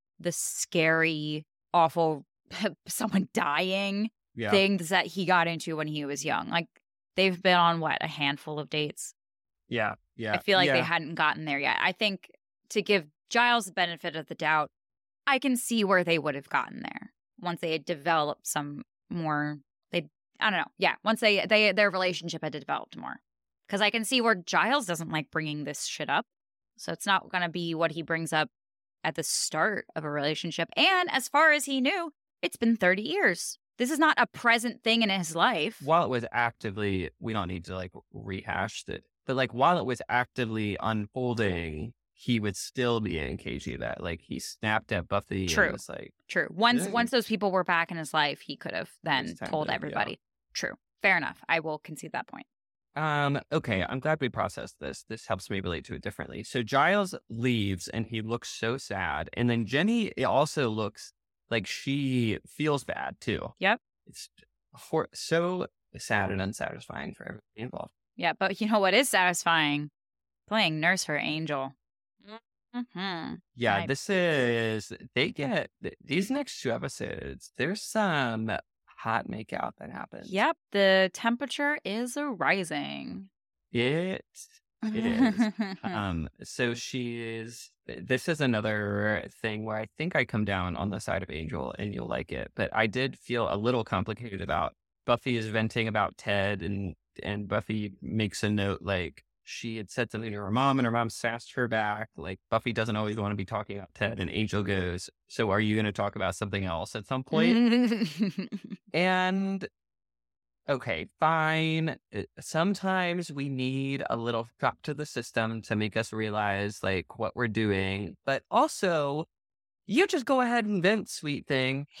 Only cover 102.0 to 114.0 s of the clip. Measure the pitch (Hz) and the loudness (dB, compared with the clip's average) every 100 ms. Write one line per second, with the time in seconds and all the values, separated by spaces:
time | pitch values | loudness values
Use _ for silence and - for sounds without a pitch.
102 | 110 - 78 98 - 113 123 113 110 107 | -6 -10 -10 -10 -2 0 0 0 0 0
103 | 107 110 101 101 95 104 104 101 95 - | 0 -2 -2 -2 -4 -6 -6 -10 -10 -2
104 | 104 107 90 98 107 104 98 95 90 90 | -2 -2 -2 0 0 0 0 0 0 -4
105 | - _ - - 110 101 107 107 107 101 | -8 _ -8 -2 2 4 4 2 2 0
106 | 101 107 92 - 101 98 95 82 95 110 | -2 -2 -2 -2 -2 -2 -2 -2 -4 -8
107 | - 131 131 160 233 233 240 240 240 220 | -4 -6 0 2 6 6 6 4 4 0
108 | 170 151 202 - 175 202 - 185 _ 165 | -2 -2 -2 -4 -8 -10 -12 -16 _ 0
109 | 185 185 185 190 196 190 - _ _ _ | 2 2 2 0 -2 -4 -8 _ _ _
110 | _ _ _ _ _ _ - 135 120 80 | _ _ _ _ _ _ -2 -2 -2 -4
111 | 92 - 156 165 156 160 160 160 160 - | -6 0 2 4 2 2 2 0 -2 -4
112 | _ 107 - - - 160 185 202 190 190 | _ -8 -8 -12 -4 0 0 0 -2 0
113 | 175 175 165 143 143 131 127 135 139 139 | 0 -2 -4 -6 -4 -2 -2 -2 -2 -4